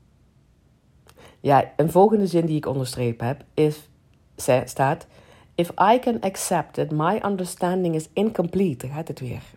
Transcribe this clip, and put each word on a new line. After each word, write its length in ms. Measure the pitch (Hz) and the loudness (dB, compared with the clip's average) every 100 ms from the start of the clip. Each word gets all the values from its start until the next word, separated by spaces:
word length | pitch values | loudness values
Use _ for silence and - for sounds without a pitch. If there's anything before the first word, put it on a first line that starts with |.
| _ _ _ _ _ _ _ _ _ _ _ - - _ | _ _ _ _ _ _ _ _ _ _ _ -20 -20 _
ja, 320 | 135 135 - - | 2 4 2 0
een 160 | 151 | 2
volgende 360 | 180 202 214 190 | 4 4 4 2
zin 180 | 165 165 | 0 0
die 120 | 151 | -2
ik 80 | - | -2
onderstreep 540 | 135 123 127 120 117 | -4 -4 -2 -4 -2
heb, 240 | 120 139 - | -4 -6 -6
is, 360 | - 151 151 - _ _ _ _ - | 0 0 0 -10 _ _ _ _ -6
ze-, 280 | - 127 - | 0 0 0
staat, 420 | - 135 165 - - - - _ - | -2 0 -2 -8 -20 -20 -20 _ -4
"If 140 | 175 | -2
I 300 | - 190 247 | 2 4 4
can 200 | 247 220 | 2 -2
accept 540 | 196 190 - 175 151 | -4 -4 -2 -2 -2
that 180 | - 147 | -4 -4
my 300 | 151 160 214 202 | 0 0 0 -2
understanding 680 | 196 180 - 180 185 175 160 | -4 -6 -4 -2 0 0 -2
is 140 | 156 | -4
incomplete." 760 | - 220 - 175 185 196 127 131 | -2 -2 -2 -2 0 0 -2 -8
Daar 80 | 143 | -10
gaat 120 | 165 | -10
het 120 | - | -10
weer, 220 | 127 107 - | -10 -10 -14